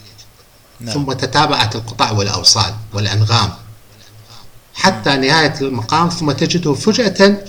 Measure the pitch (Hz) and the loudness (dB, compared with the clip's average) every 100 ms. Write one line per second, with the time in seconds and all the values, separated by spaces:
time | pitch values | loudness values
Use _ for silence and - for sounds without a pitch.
0 | - - - - - _ - - 117 139 | -20 -20 -20 -20 -20 _ -20 -14 -8 -6
1 | 135 123 123 143 147 135 113 117 - - | -4 -4 -2 0 2 0 -2 -4 -8 -4
2 | 127 107 101 98 - 110 92 - - 101 | -2 0 -2 0 2 2 0 -4 -8 -4
3 | 107 110 - 117 104 - - - - - | -2 0 2 2 0 -4 -16 -20 -20 -20
4 | - - - - - - _ - 190 - | -20 -20 -20 -20 -20 -20 _ -2 0 0
5 | 147 139 131 160 147 - 135 120 110 156 | 0 0 2 2 2 0 -4 -4 -2 0
6 | 170 - 147 139 180 170 156 139 214 214 | 0 0 -2 0 0 0 0 0 2 2
7 | 214 196 196 202 | 2 4 4 4